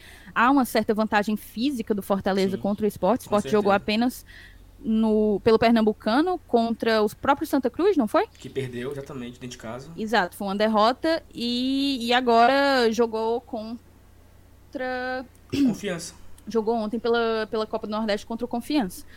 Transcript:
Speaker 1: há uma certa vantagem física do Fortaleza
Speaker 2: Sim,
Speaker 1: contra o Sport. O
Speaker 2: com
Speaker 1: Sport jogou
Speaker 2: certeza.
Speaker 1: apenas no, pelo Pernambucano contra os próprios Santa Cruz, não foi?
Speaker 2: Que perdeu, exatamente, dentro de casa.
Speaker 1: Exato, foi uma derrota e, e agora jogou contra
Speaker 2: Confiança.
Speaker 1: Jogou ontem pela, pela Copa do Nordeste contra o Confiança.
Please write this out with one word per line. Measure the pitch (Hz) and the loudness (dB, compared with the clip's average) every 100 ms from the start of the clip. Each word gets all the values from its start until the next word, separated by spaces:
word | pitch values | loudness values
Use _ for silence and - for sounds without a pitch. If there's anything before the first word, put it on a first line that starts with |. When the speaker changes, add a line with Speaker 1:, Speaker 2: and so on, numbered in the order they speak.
| - - - | -14 -20 -8
Speaker 1:
há | 214 240 | 2 4
uma | 285 | 4
certa | 240 233 214 | 2 0 0
vantagem | 214 220 214 208 214 | 0 2 0 0 -2
física | - 214 269 254 214 | -6 -6 -4 -4 -4
do | 208 | -4
Fortaleza | - 196 196 196 190 190 | -2 -2 0 0 0 0
Speaker 2:
Sim, | |
Speaker 1:
contra | 196 208 | -2 -2
o | 208 | -2
Sport. | - 185 254 | 0 0 0
O | - | 0
Speaker 2:
com | 208 | -2
Speaker 1:
Sport | 135 | 2
jogou | 214 202 | 2 2
Speaker 2:
certeza. | 196 | 2
Speaker 1:
apenas | - 214 247 - - - - - - - | 0 0 0 -2 -12 -20 -20 -20 -20 -12
no, | - 220 220 214 214 196 | -2 0 2 2 2 2
pelo | 233 220 | 4 4
Pernambucano | 233 233 220 214 220 240 349 359 - | 6 4 4 0 0 2 2 -2 0
contra | 240 226 226 233 220 | 0 0 -2 0 2
os | 208 | 2
próprios | - 254 285 320 | 0 0 0 0
Santa | 285 240 | -2 -2
Cruz, | - 381 320 | 0 2 2
não | 214 | 2
foi? | 311 440 - | 2 0 -6
Speaker 2:
Que | 127 | -10
perdeu, | 120 127 120 127 | -8 -6 -6 -8
exatamente, | 139 139 139 120 123 | -8 -10 -10 -12 -12
dentro | 127 - | -14 -12
de | |
casa. | 113 123 147 170 | -12 -12 -12 -10
Speaker 1:
Exato, | 214 220 180 - | -2 0 0 -4
foi | 202 | -6
uma | 190 | 0
derrota | 214 220 214 254 320 330 - | 2 4 2 2 0 -2 -4
e, | - 240 240 262 269 277 269 | -8 -4 -2 -2 0 -2 -2
e | 233 | 0
agora | 240 247 233 240 269 277 262 233 | 0 4 4 4 4 4 4 2
jogou | 226 233 220 226 240 | 2 0 0 -2 -4
contra | - 226 220 233 - - - - - - - - - 269 254 254 254 254 247 - - | -6 -10 -10 -12 -16 -20 -20 -20 -20 -20 -20 -20 -18 -10 -6 -6 -6 -6 -8 -18 -8
Speaker 2:
Confiança. | 269 269 190 202 170 - - - - - | 0 0 0 -4 -6 -8 -16 -18 -16 -6
Speaker 1:
Jogou | 226 214 233 | -2 0 -2
ontem | 214 233 | -2 -4
pela, | 233 233 226 226 220 | 0 0 0 -2 -2
pela | 220 220 | -4 -4
Copa | 226 214 | -6 -4
do | |
Nordeste | 214 220 202 | -4 -2 -2
contra | - 226 | -4 -8
o | 247 | -6
Confiança. | 240 - 294 190 - - | -6 -2 -2 -2 -6 -16